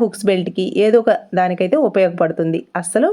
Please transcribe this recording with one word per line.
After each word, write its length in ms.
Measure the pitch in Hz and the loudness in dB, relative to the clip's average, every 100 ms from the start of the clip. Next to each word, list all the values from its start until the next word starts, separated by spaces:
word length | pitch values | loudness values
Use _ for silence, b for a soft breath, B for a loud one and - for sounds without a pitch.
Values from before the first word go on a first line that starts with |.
హుక్స్ 240 | 233 - 202 | -2 -2 -2
బెల్ట్కి 360 | 185 180 175 185 - | -2 -2 -4 -4 0
ఏదో 120 | 214 226 | 4 4
ఒక 80 | 226 202 - 185 | 4 0 -2 -2
దానికైతే 380 | 180 180 185 302 240 | 0 -2 0 2 2
ఉపయోగపడుతుంది, 720 | 196 185 175 165 160 165 165 - 180 | 2 0 0 -2 0 -2 -4 -6 -8
అస్సలు 280 | 180 214 320 | -4 0 0